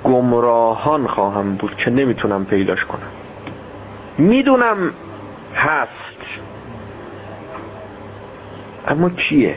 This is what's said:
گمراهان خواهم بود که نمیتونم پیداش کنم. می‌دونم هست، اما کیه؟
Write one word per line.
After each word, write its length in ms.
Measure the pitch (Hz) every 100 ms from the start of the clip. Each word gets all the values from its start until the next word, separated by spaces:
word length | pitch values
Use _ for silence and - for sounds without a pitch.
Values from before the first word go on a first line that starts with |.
گمراهان 1040 | - 127 123 120 120 117 117 113 147 151 123
خواهم 480 | - 98 101 101 98
بود 200 | 104 -
که 160 | -
نمیتونم 540 | 120 135 113 107 98 98
پیداش 400 | 101 95 92 -
کنم. 140 | 98 - - - - - - - - - - - -
می‌دونم 760 | 165 247 277 262 240 202 175 - - - - - - -
هست، 880 | 147 156 120 - - - - - - - - - - - - - - - - - - - - - - - - - - - - - -
اما 220 | 143 175
کیه؟ 460 | 175 - 151 101